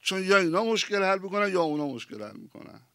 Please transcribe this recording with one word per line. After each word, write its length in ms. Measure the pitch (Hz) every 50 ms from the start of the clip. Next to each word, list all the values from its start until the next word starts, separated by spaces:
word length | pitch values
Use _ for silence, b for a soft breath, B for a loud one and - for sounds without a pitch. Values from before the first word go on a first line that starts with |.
چون 220 | _ - 190 190 190
یا 140 | 185 196 196
اینا 260 | 185 165 160 185 226
مشکل 400 | 226 226 202 - - 202 202 196
حل 160 | 190 196 190
می‌کنن 320 | 185 196 185 208 208 202
یا 100 | 185 180
اونا 260 | 170 156 147 151 147 143
مشکل 360 | 131 117 104 - - 104 104
حل 140 | 101 - -
می‌کنن. 440 | - - _ - - - - - 127 _